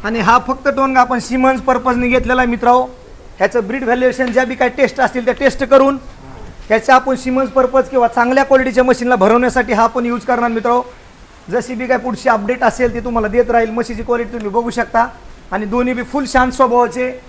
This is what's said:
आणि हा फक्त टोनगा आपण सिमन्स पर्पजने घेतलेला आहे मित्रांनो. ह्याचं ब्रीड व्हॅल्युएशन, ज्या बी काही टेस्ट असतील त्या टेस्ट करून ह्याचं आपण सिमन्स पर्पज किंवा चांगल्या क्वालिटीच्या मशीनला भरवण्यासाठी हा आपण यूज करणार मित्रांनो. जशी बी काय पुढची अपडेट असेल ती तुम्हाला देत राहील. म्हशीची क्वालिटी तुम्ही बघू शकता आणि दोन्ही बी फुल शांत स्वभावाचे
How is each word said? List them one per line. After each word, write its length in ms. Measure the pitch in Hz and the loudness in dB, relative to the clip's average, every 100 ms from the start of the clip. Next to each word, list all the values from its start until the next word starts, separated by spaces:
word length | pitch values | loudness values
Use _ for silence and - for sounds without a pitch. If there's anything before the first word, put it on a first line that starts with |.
आणि 160 | 208 226 | -4 -2
हा 200 | 202 247 254 | 2 2 2
फक्त 200 | 269 285 | -2 -2
टोनगा 340 | 269 269 262 | 0 0 2
आपण 180 | 254 254 | 2 0
सिमन्स 420 | - 254 262 262 | -2 0 2 2
पर्पजने 460 | 262 247 254 247 247 | 0 0 0 0 2
घेतलेला 340 | 254 233 254 | 0 2 0
आहे 80 | 247 | 0
मित्रांनो. 320 | 233 240 247 - - - - - - | 0 2 2 2 -10 -20 -20 -20 -2
ह्याचं 300 | 196 240 196 | 0 0 -2
ब्रीड 160 | 262 | -4
व्हॅल्युएशन, 480 | 233 247 254 247 254 | -2 2 0 0 0
ज्या 140 | 233 254 | 0 -2
बी 100 | 254 | 0
काही 160 | 247 254 | -2 2
टेस्ट 220 | 262 - | 0 2
असतील 260 | 247 254 233 | -2 0 -2
त्या 80 | 240 | 0
टेस्ट 240 | 277 - | 0 0
करून 340 | 254 269 269 269 - - - - - - - | 4 6 6 0 -8 -18 -18 -16 -16 -16 -2
ह्याचं 260 | 220 220 | -2 4
आपण 220 | 262 262 254 | 4 4 -2
सिमन्स 340 | 254 254 262 | -2 -2 0
पर्पज 400 | 262 254 269 262 | 0 2 2 0
किंवा 180 | 262 233 | 0 0
चांगल्या 360 | 240 240 262 | 0 0 2
क्वालिटीच्या 400 | 269 269 262 226 | 4 2 2 2
मशीनला 320 | 254 247 240 247 | 2 2 2 2
भरवण्यासाठी 580 | 196 233 247 254 233 | 4 4 2 0 0
हा 100 | 220 | 2
आपण 220 | 226 254 240 | 2 0 -2
यूज 160 | 240 | -4
करणार 280 | - 240 233 | -2 -2 0
मित्रांनो. 320 | 226 233 247 247 - - - - - - | -2 0 0 -2 -16 -20 -20 -20 -20 -6
जशी 220 | 190 226 | -6 -6
बी 140 | 233 247 | -8 -2
काय 100 | 254 | -2
पुढची 320 | 247 220 254 | -2 -4 0
अपडेट 340 | 226 208 254 | 0 -2 0
असेल 300 | 247 - 247 | 0 0 -2
ती 60 | 233 | -2
तुम्हाला 280 | 233 233 214 | -4 -2 0
देत 240 | 233 240 | 0 2
राहील. 180 | 233 226 | 2 0
म्हशीची 340 | 226 226 220 | -4 -6 -8
क्वालिटी 300 | 220 240 240 | -4 -4 -4
तुम्ही 160 | 240 208 | -8 -4
बघू 200 | 214 240 | -4 -4
शकता 380 | 233 226 233 240 - - - - | -4 -2 -2 -2 -6 -20 -20 -8
आणि 140 | 190 208 | -8 -4
दोन्ही 280 | 240 247 | -2 -2
बी 100 | 247 | -4
फुल 220 | 240 294 269 | -4 -6 -2
शांत 240 | 262 254 | 0 0
स्वभावाचे 680 | 247 254 240 240 240 254 254 | 2 2 2 0 -2 -6 -8